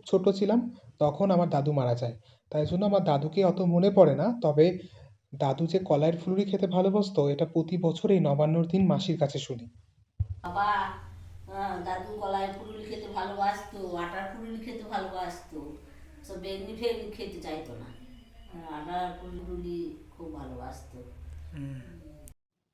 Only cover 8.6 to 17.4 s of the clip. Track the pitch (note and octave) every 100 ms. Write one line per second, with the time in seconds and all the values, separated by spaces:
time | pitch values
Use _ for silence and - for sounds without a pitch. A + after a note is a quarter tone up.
8.6 | E3 F#3 F#3 C#3+ - D#3 C#3+ C#3+ - A#2+
9.6 | A#2+ - _ _ _ - - - F3 G3
10.6 | G#3 - F#3+ - - - - - - G3
11.6 | G3 F3+ F3+ F#3 G3 G#3+ G3 G3 G3 G3
12.6 | G#3 G#3+ G#3+ G#3+ G3+ G3+ F#3+ G3 G3+ G#3
13.6 | - G3+ F#3 F3 E3+ G3 G3 A3 A3+ A3+
14.6 | A3+ A3+ G#3+ G#3 F#3+ F#3 F3 E3+ - D#3
15.6 | C#3+ - - - - - - F#3+ F#3 G3
16.6 | G#3 A3 A#3 A3+ G#3 G#3 F#3+ F3